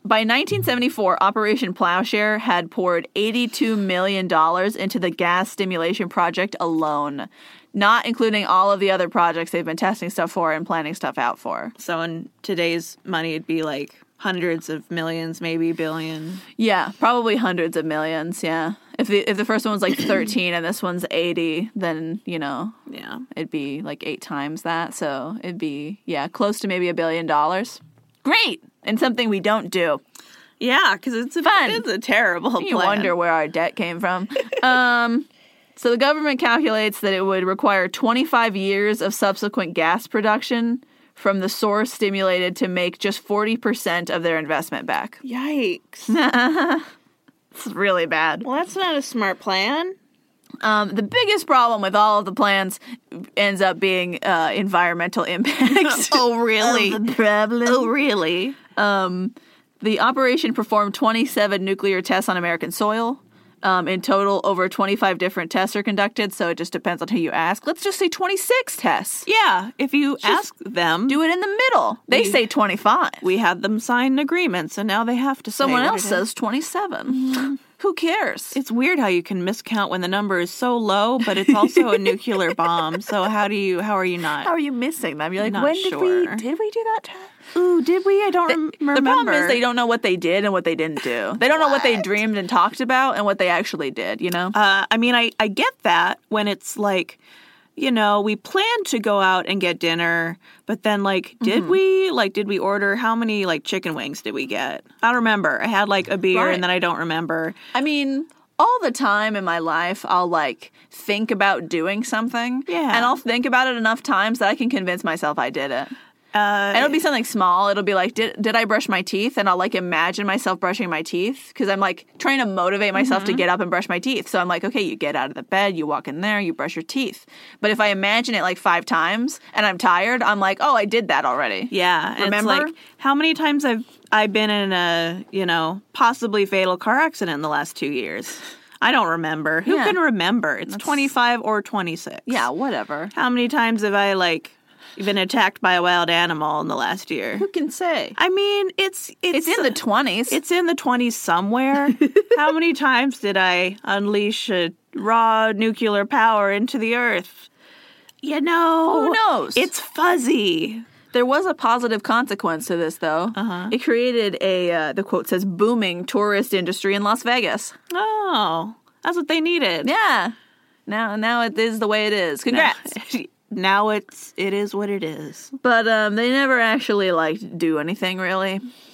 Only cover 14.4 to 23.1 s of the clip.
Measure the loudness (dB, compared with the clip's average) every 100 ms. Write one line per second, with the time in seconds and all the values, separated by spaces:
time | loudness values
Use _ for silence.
14.4 | -2 -4 -6 -10 -8 -6 -6 -6 -8 -8
15.4 | -6 -2 -2 -2 -4 -4 -8 -8 -10 -12
16.4 | -14 -2 2 2 0 0 2 2 2 0
17.4 | 0 0 -2 -2 -2 -2 -2 -4 -6 -6
18.4 | -4 -2 -4 -8 _ -6 0 2 2 -2
19.4 | 0 0 0 -2 0 0 0 0 0 -2
20.4 | 0 -2 -2 -4 -4 -4 -4 -2 0 0
21.4 | -2 -2 -4 -4 -4 -4 -6 -8 -6 -6
22.4 | -6 -6 -8 -10 -18 -18 -14